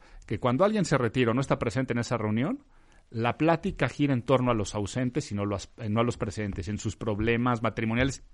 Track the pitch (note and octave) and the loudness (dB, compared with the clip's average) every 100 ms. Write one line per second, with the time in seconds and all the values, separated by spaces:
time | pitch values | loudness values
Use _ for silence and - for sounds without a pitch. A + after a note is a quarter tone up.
0 | - - - G#2+ B2+ B2+ G3+ G#3+ E3 C#3 | -16 -20 -6 -2 0 4 4 2 2 2
1 | A#2+ B2+ A#2 A#2+ C3 C#3 A#2+ C3 C3 A#2+ | 2 2 2 2 0 0 0 -2 0 -2
2 | A#2 A#2+ G#2+ A2 C#3+ C#4 - _ _ - | -2 -2 0 0 0 -4 -10 _ _ -20
3 | _ A#2 A#2+ A2+ D#3 E3 F#3+ - C3 - | _ -2 -2 2 2 2 0 -2 -2 2
4 | C#3+ B2+ - C3 B2 A2+ G2 G#2+ G2 B2 | 0 2 4 4 4 2 0 -4 -4 -2
5 | B2+ - - G2+ G2+ G2 - - A2 G#2+ | -2 -2 -4 -4 -2 -4 -6 -10 -2 2
6 | A#2+ - A#2 - G#2 G2 G2+ G#2 A2 - | 2 0 -4 -4 -4 -4 -6 -4 -4 -4
7 | A2 G#2 A2+ A#2 B2 A#2 A2+ A2 A2 A#2 | -2 0 2 2 2 0 -2 -2 -2 0
8 | C3+ C3 - | 0 -2 -12